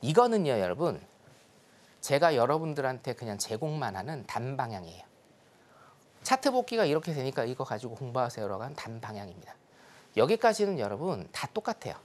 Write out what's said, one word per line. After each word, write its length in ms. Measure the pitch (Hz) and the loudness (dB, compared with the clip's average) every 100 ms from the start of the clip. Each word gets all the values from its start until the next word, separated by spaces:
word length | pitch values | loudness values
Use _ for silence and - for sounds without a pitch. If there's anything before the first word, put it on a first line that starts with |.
이거는요, 500 | 123 165 247 226 165 | 4 6 6 6 4
여러분, 500 | 120 92 98 165 143 - - - - - - _ - - - | 2 2 0 -2 -2 -10 -20 -20 -20 -20 -20 _ -20 -20 -16
제가 360 | - 139 170 143 | 0 4 6 6
여러분들한테 800 | 120 151 160 143 135 127 - | 4 2 0 -2 -2 -4 -6
그냥 240 | 120 117 101 | -8 -6 -6
제공만 580 | - 110 156 151 127 95 | -4 -4 -4 -2 -4 -6
하는 280 | 104 156 107 | -8 -8 -6
단방향이에요. 800 | 113 120 135 120 104 87 80 - _ _ _ _ _ _ - - - _ _ | -6 -4 -4 -6 -6 -10 -16 -20 _ _ _ _ _ _ -20 -20 -20 _ _
차트 280 | - 254 277 | 0 2 2
복귀가 340 | 254 214 226 185 | 0 0 2 4
이렇게 280 | 160 160 | 2 0
되니까 300 | 151 131 139 | -4 -2 -2
이거 200 | 120 127 | -4 -4
가지고 320 | 131 110 120 113 | -6 -6 -8 -10
공부하세요라고 680 | 127 120 123 117 104 95 | -6 -2 -2 -2 -6 -4
한 120 | 120 127 | -8 -10
단방향입니다. 760 | - 113 113 104 101 90 - - _ - - - - - | -12 -10 -10 -10 -12 -14 -20 -20 _ -20 -20 -20 -6 4
여기까지는 640 | 123 220 233 214 202 180 | 6 6 4 4 2 0
여러분 480 | 104 101 170 131 87 | -2 -2 -4 -4 -6
다 160 | - - | -8 -6
똑같아요. 420 | - 226 220 - - | -6 -6 -6 -8 -12